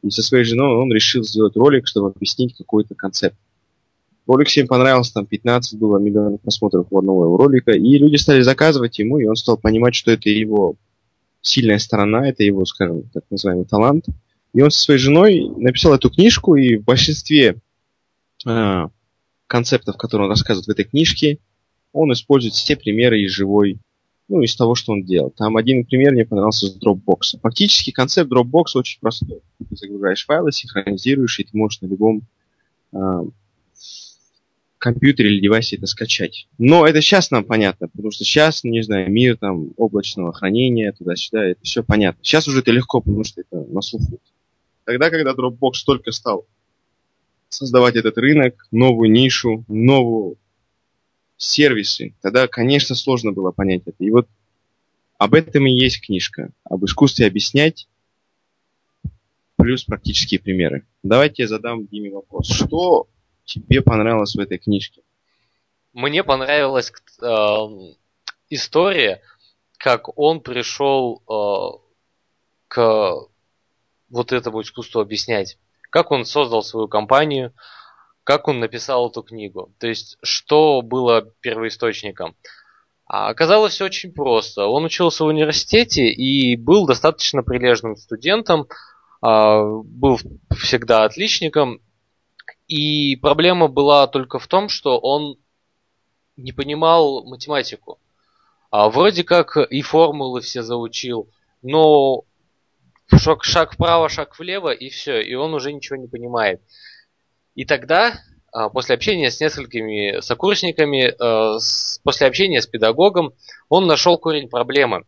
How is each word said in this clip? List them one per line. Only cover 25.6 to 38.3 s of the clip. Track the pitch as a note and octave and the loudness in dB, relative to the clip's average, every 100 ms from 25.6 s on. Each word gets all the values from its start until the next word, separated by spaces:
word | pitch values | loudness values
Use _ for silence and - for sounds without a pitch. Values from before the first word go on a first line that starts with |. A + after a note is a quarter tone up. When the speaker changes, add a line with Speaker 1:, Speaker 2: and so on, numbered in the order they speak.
| A2+ C3 A#2+ | 2 0 0
Speaker 1:
пример | C3 C#3 | 2 4
мне | C3 A2 | 4 0
понравился | G#2 G#2 G#2+ G2 | 0 0 0 -4
с | F#2+ | -2
Dropbox. | A2+ F#2+ G2+ F#2 - - | 0 0 0 -2 -2 -6
Фактически | A2+ A#2+ G#3 - - | -6 -2 0 0 -2
концепт | - B2+ - D3 | -2 0 0 2
Dropbox | B2 A#2+ D#3 E3 C3 | 2 2 0 0 -2
очень | B2 - | -4 -6
простой. | A2+ A2+ - - _ _ - | -6 -6 -8 -10 _ _ -16
Ты | - | -14
загружаешь | G2 G2+ G2 G2 - | -12 -4 -4 -4 -2
файлы, | D#3 E3 | -2 -2
синхронизируешь, | - A#2+ G2 G2 G2 B2 C#3 A#2+ - | -4 -8 -8 -6 -4 -2 0 0 -4
и | G2 | -6
ты | G#2+ | -2
можешь | G#2+ G#2 | -2 -4
на | F#2 | -8
любом, | F#2+ A2 A2 A2 _ _ _ _ _ _ | 0 0 0 -6 _ _ _ _ _ _
э, | G2+ F#2+ F2+ E2+ - _ _ _ _ - - - _ _ _ _ _ _ _ | -8 -4 -4 -8 -14 _ _ _ _ -20 -20 -20 _ _ _ _ _ _ _
компьютере | B2 A#2+ C#3 C3+ G#2+ | -4 2 2 4 2
или | G2+ | 4
девайсе | G2+ A2 A#2 F#2+ | 4 2 0 -6
это | F#2+ | -8
скачать. | - A2 - F#2 - - - | -8 -6 -4 -6 -10 -18 0
Но | A#2+ E3+ D#3 | 4 6 6
это | D#3 | 4
щас | F3+ G3 - | 4 2 2
нам | B2+ G#2 | -2 0
понятно, | A2 G#2 F#2 E2+ | 0 0 -2 -10
потому | - G#2+ | -10 -10
что | - | -8
щас, | - | -2